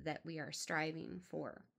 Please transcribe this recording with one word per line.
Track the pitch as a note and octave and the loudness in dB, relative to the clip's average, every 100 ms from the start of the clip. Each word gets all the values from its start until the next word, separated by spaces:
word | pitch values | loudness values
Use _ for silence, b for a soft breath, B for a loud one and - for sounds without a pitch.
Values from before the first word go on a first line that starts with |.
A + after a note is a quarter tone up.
that | D#3 D3 E3+ | 0 0 -2
we | D#3+ | -4
are | C#3+ | -2
striving | D3+ - E3 D#3 D#3+ - F3+ F3+ | -2 2 4 4 2 -2 -4 -4
for. | D#3 C#3 - - | -4 -2 -4 -12